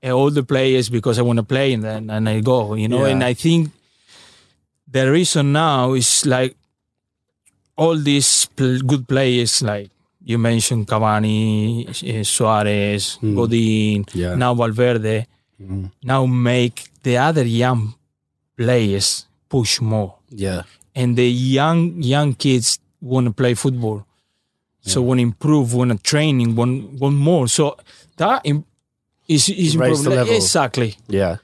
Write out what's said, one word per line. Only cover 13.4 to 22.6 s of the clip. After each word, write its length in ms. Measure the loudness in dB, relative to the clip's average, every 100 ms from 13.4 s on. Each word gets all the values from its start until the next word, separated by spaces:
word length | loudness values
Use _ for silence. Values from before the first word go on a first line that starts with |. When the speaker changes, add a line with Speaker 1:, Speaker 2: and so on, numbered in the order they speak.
| 0 2 2 2 0 -2 -4
Speaker 2:
Yeah. 200 | -6 -4 -2
Speaker 1:
now 180 | 0
Valverde, 720 | 0 -2 0 0 0 -2 -4 -4 _ _ _
Speaker 2:
Mm. 300 | -10 -10 -10 _
Speaker 1:
now 220 | -2 0 2
make 580 | 0 2 2 0 -4 -20 _
the 140 | -2 0
other 280 | 2 0
young 500 | 0 0 0 0 -4 -8 _ _ _ _ _ -6
players 680 | 0 2 2 0 -2 -4 -10 _ _
push 320 | -2 0 -2
more. 340 | -2 -2 -4 -10 _
Speaker 2:
Yeah. 320 | -8 -6 -6 -10 _ _
Speaker 1:
And 220 | -4 -2 2
the 120 | 2
young, 720 | 2 0 2 2 2 0 -2
young 320 | 0 2 0
kids 440 | 0 2 2